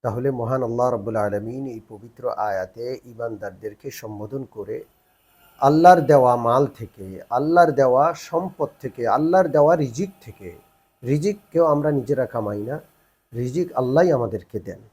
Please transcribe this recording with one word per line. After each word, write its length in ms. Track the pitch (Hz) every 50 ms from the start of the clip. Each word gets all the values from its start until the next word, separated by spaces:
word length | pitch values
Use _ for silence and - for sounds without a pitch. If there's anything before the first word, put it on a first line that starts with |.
তাহলে 280 | - 120 107 120 127 139
মহান 320 | 135 123 117 113 131 131
আল্লাহ 280 | 127 113 117 117 123 127
রাব্বুল 260 | 123 107 101 113 110
আলামিন 500 | 110 104 104 101 104 104 113 120 135 135
এই 140 | 135 117 110 101 _
পবিত্র 420 | 110 101 107 120 _ - 117 123
আয়াতে 720 | - - 104 107 98 95 92 92 _ 117 117 123 131 - _
ঈমানদারদেরকে 840 | 123 117 110 117 117 110 98 107 101 95 92 107 107 104 _ - -
সম্বোধন 540 | - - - 107 107 101 107 104 131 139 131
করে 400 | - _ 110 101 98 110 - - _ _ _ _ _ _ _ _ _ _ _ _ _ _ -
আল্লাহর 400 | - 139 151 156 165 180 185 180
দেওয়া 360 | 147 131 151 139 127 123 123
মাল 300 | 117 117 117 120 135 147
থেকে, 560 | 131 - - 113 - _ - 95 95 95 90 - _
আল্লাহর 400 | 117 127 143 156 170 175 175 165
দেওয়া 440 | 139 131 139 127 123 131 143 165 170
সম্পদ 540 | - - - - 170 185 185 - - 151 127 - _
থেকে, 280 | - 127 - - 120 110
আল্লাহর 400 | 104 131 151 160 175 190 185 160
দেওয়া 280 | 135 151 147 151 175
রিজিক 340 | 165 151 127 113 131 190 190 - _
থেকে, 380 | - 117 98 _ 98 90 87 - _ _ _ _ _ _ _ _ -
রিজিক 340 | 120 139 151 151 208 202 208 _ _
কেউ 120 | - 165 170
আমরা 260 | 160 147 147 147 151
নিজেরা 360 | 147 139 120 113 147 127 127
কামাই 340 | 117 - 117 107 104 104 104
না, 200 | 104 120 139 160 - _ _ _ _ _ _ _ _ _ -
রিজিক 380 | 117 123 123 123 170 175 170
আল্লাহই 400 | - 127 127 123 131 151 180 180
আমাদেরকে 480 | 151 127 120 107 110 107 - _ - 104
দেন। 180 | 90 95 87 - - _